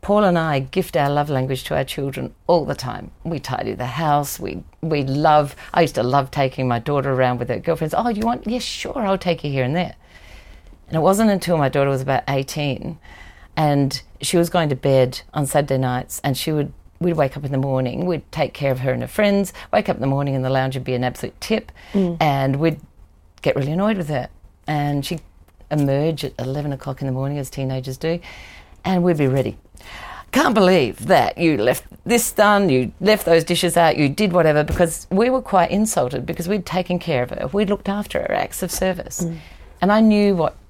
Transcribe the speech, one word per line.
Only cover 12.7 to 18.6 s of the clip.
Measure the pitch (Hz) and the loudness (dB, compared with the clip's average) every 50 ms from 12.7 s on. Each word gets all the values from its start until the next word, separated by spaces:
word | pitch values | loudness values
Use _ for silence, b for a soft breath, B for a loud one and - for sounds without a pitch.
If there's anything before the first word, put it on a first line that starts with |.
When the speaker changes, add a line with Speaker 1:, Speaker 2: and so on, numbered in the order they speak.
| 131 - - - 165 - B B B B B B B B B B - | -4 -4 -6 -10 -10 -12 B B B B B B B B B B -2
Speaker 1:
and | - 156 147 143 143 139 135 - - - - - - | 0 2 4 4 4 2 0 -2 -6 -10 -14 -18 -8
she | - - - | -6 0 2
was | 175 170 165 | 2 2 2
going | - 180 165 147 | 2 0 0 0
to | 143 | -2
bed | 131 - 143 135 131 127 123 131 - - - - | 0 2 4 4 6 4 4 0 -10 -16 -8 -4
on | 147 143 | -4 -4
Saturday | 135 - 147 147 143 139 131 | 0 2 0 2 2 0 0
nights, | 131 127 123 135 - - - - - | 0 0 -2 -4 -6 -8 -12 -6 -4
and | 143 131 | -4 -2
she | - - - | -2 -2 -2
would, | 156 151 143 143 - - - - _ - | 0 0 -2 -2 -6 -16 -20 -20 _ -4
we'd | 175 180 170 | -2 -2 2
wake | 156 147 135 - | 2 0 0 -2
up | 143 143 | -6 -6
in | 135 | -4
the | 139 131 | -2 -2
morning, | 135 139 135 131 131 123 127 - 170 | 0 0 0 0 -2 -2 -2 -4 -2
we'd | 180 175 143 - - | -2 -2 -4 -6 -10
take | - 165 151 - - | -4 -4 -4 -4 -2
care | - | -2